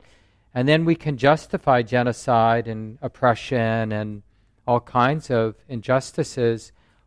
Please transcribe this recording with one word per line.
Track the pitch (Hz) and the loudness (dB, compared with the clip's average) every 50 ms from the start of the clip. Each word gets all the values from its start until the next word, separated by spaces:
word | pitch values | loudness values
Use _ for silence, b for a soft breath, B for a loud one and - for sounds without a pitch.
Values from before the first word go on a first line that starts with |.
| b b b b b b b b b b - | b b b b b b b b b b -4
And | 127 127 143 | -2 2 2
then | 151 160 165 | 2 2 2
we | 165 165 | 2 0
can | 165 - 156 147 | 0 -2 -4 -4
justify | 117 131 139 156 156 - - - 180 - 147 127 123 | 0 2 2 2 2 0 -6 -8 -4 0 2 2 2
genocide | 117 107 127 123 120 120 113 - - 139 123 117 113 113 113 117 107 113 | 2 0 0 0 0 0 -4 -4 -2 0 2 2 4 2 2 0 -2 -4
and | 110 110 110 110 110 - | -8 -10 -10 -12 -12 -12
oppression | - 127 - - - 123 113 - - - 135 123 113 110 113 113 113 110 107 | -12 -12 -4 0 2 2 2 0 -2 -4 -2 0 0 0 0 0 -2 -2 -4
and | 107 107 107 104 101 - _ _ _ _ _ _ _ _ | -4 -6 -6 -8 -12 -16 _ _ _ _ _ _ _ _
all | - 120 120 | -2 0 0
kinds | - - - 123 120 131 151 156 - - | -2 -2 0 2 2 2 2 -2 -4 -2
of | 127 117 113 110 107 - _ - | 0 0 0 0 -4 -8 _ -12
injustices | 135 113 104 - 127 131 - - - - 143 - - 135 120 117 113 110 - - - _ _ _ _ _ _ | -10 -8 -2 0 0 0 0 -2 -4 -6 -6 -4 -2 0 0 0 0 -2 -6 -14 -20 _ _ _ _ _ _